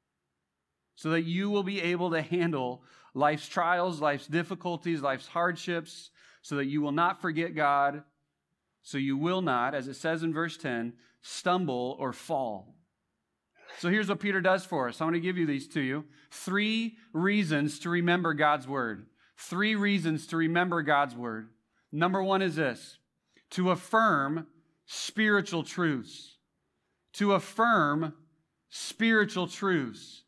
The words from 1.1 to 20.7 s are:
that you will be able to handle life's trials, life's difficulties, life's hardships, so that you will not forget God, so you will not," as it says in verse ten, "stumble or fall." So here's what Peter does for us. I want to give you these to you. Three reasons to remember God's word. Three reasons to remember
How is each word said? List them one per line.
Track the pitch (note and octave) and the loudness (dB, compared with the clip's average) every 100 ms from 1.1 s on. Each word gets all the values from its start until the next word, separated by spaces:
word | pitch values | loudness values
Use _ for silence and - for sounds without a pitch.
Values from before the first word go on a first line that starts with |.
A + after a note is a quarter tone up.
that | E3 | 0
you | E3 F3 G3+ | 0 0 0
will | G3+ | 0
be | F#3+ G3 | -2 -2
able | E3+ F3 F3+ | -2 0 0
to | E3 | -2
handle | D#3 F3 E3+ C#3+ B2+ B2+ - - - | 0 0 0 0 -2 -6 -14 -20 -10
life's | C3 D3 D3+ - | 0 2 2 -4
trials, | F#3+ E3 F3+ F3+ D#3 | 0 2 2 0 0
life's | D3 C#3+ - | 0 0 -2
difficulties, | E3 E3+ F3+ F3+ E3+ F3 D#3+ | -2 -2 -6 -6 -6 -4 -2
life's | C#3 C3 - | -2 -4 -4
hardships, | E3+ F3 E3+ - E3+ D#3+ - - _ - _ | -2 0 -2 -4 -4 -6 -14 -20 _ -20 _
so | - C#3+ | -6 -2
that | C#3 | 0
you | D3 | 0
will | D3 | 0
not | D3 F3 F#3+ | 2 0 0
forget | F3+ D#3 E3+ D#3 | -4 -2 -2 0
God, | C#3+ C#3+ C#3+ D3 - _ _ _ _ _ _ _ | 2 4 2 0 -12 _ _ _ _ _ _ _
so | - C3+ | -8 -4
you | C#3 C#3 | 0 0
will | E3 F#3 | 0 0
not," | E3+ B2 B2+ | 0 0 0
as | D3 C3 | -2 -6
it | |
says | C3 D#3+ E3 | -6 -2 -2
in | E3 | -2
verse | D#3 E3 - | -2 -4 -4
ten, | C#3 A#2+ A#2+ - _ _ | -6 -4 -6 -10 _ _
"stumble | - - F3+ F3+ E3 B2 B2 - | -14 -4 0 0 0 -2 -4 -4
or | C3+ | -6
fall." | - - C#3+ A#2+ G2 F#2 - _ _ _ _ _ _ _ _ - - | -8 -6 -4 -4 -8 -12 -20 _ _ _ _ _ _ _ _ -20 -6
So | F3 | 0
here's | G#3+ G3+ | 0 0
what | G3+ | -2
Peter | G3+ F#3+ | -2 0
does | F#3 F#3+ - | 2 2 0
for | D#3 B2 | -4 -4
us. | - | -2
I | |
want | D#3+ E3+ | -2 -2
to | |
give | F3 F3+ | -2 -2
you | D#3 | 0
these | C#3 C3+ | -2 -4
to | D#3 | -4
you. | C3 D3 D3+ - _ | -2 -4 -8 -20 _
Three | - - G3 G#3+ A3 A3+ - _ | -12 -4 -2 0 -2 -4 -8 _
reasons | D#3+ F#3+ G#3 E3+ D3+ D3 - | 0 2 4 2 2 0 -2
to | F3 | -2
remember | F3 F3 F3+ E3 | 0 2 2 2
God's | D3+ D3+ D3 B2+ | 2 4 2 -2
word. | C#3 A#2 G#2 G#2 _ _ - | -4 -4 -6 -12 _ _ -16
Three | - F3 G#3+ G#3+ | -6 0 2 2
reasons | G3+ G3 E3 D#3 - | 2 2 2 -2 -2
to | E3 | 0
remember | D#3+ E3+ F3+ | 2 2 2